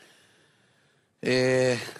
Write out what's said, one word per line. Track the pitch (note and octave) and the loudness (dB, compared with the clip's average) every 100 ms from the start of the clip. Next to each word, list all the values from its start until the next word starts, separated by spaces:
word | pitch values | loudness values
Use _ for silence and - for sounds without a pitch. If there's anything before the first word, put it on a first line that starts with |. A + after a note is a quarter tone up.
| - _ _ _ _ _ _ _ _ _ _ - | -20 _ _ _ _ _ _ _ _ _ _ -10
eh, | - B2+ B2+ B2+ B2+ A#2+ - - | -2 0 2 2 2 0 -6 -10